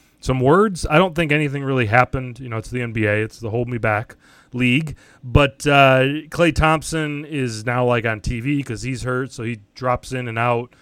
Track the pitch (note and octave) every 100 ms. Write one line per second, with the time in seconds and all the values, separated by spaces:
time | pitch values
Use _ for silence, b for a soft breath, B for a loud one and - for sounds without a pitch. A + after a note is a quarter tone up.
0 | b b - C3 B2+ F3 G#3+ F3 - D#3
1 | F#3 D#3 D#3+ D3 D3 C#3 C3+ C3 A2 A#2
2 | B2 C3+ B2+ A#2 B2+ A2+ - B2 A#2+ A2+
3 | G#2+ G#2 A2 - A2+ A2+ A#2+ A#2+ A2 G#2+
4 | A2 - b b b A#2+ B2 B2+ D#3 -
5 | b b B2+ C3+ C#3 - D3 C#3+ C3+ C3
6 | C3 D3 D#3 - E3+ C#3+ D#3 D#3 - D#3+
7 | D3+ D3 D3+ D3+ B2+ G#2+ G#2+ B2 B2 A#2+
8 | A2+ A2 - A#2+ B2+ C#3+ C3+ G#2+ A#2+ B2+
9 | B2 B2+ C3 - A#2 A#2 _ - B2+ B2
10 | - C3 B2 A2+ A#2+ A#2+ B2 b